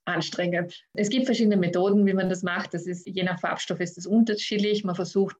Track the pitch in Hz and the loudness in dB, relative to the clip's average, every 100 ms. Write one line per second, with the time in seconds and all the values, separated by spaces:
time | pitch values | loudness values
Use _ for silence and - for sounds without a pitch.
0 | - 170 - - 175 170 170 - _ - | -6 -4 -4 -4 -2 -2 -4 -10 _ -4
1 | 202 262 - 233 214 202 170 180 196 208 | -2 0 0 2 4 4 2 2 2 4
2 | 196 190 185 180 180 180 185 175 180 175 | 4 2 0 -2 -2 -4 -4 -8 -6 -10
3 | - 185 185 180 175 185 - 180 175 175 | -8 -4 -2 -2 -4 -4 -4 -4 -4 -6
4 | 180 220 226 208 - 208 208 208 196 175 | 2 4 4 2 -2 0 0 0 0 -4
5 | 175 196 190 - | -2 0 0 -2